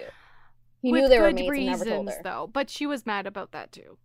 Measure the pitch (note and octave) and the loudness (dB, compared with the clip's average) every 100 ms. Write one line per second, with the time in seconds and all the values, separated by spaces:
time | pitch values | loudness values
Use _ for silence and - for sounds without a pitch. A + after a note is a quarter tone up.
0 | - - - - - _ _ _ B3+ B3 | -16 -18 -20 -20 -20 _ _ _ 0 4
1 | C4+ B3 G#3 - - C#4 C4 C4+ A3+ G#3 | 6 8 6 4 0 -2 -2 -2 -4 -4
2 | G3+ - F3 B2 D#3 C4+ C#4+ - D4 C#4+ | -6 -10 -10 -10 -6 -4 -6 -4 -6 -4
3 | A3+ G3+ G3 G3+ - D3 - - - - | -4 -6 -6 -10 -12 -12 -14 -18 -20 -20